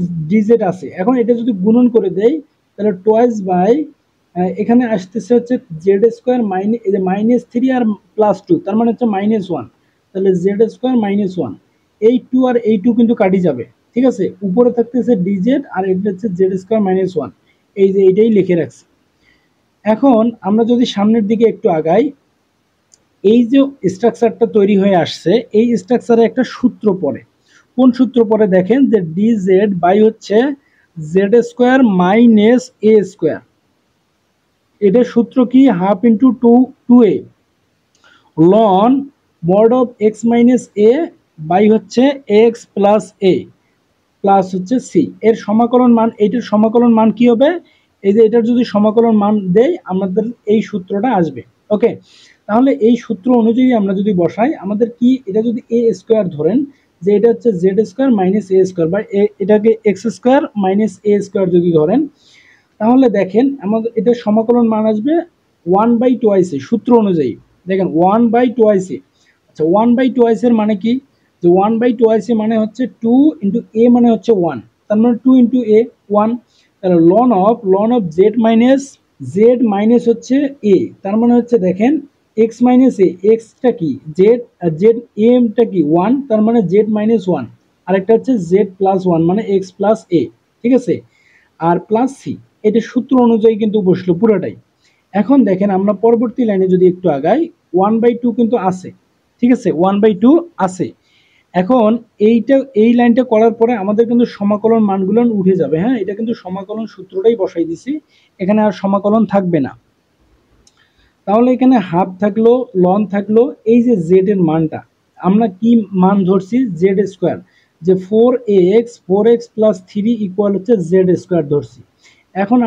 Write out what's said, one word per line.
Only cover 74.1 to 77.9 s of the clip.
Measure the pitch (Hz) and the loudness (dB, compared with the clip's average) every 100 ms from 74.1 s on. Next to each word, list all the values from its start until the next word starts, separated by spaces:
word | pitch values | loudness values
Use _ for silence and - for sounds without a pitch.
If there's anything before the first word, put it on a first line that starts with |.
হচ্ছে | 220 - 208 | 0 0 0
ওয়ান, | 170 127 113 _ - | 0 -4 -14 _ -4
তার | 214 | 0
মানে | 233 233 | 0 0
two | 262 262 | 2 4
into | 240 254 220 214 | 4 0 2 0
a | 254 _ - | 0 _ -4
ওয়ান, | 208 220 240 _ _ _ _ | -2 0 -4 _ _ _ _
তাহলে | 190 175 165 | 0 2 4
ln | 202 254 202 190 | 4 2 2 2
of, | 185 190 | 0 0
ln | 190 220 | 0 0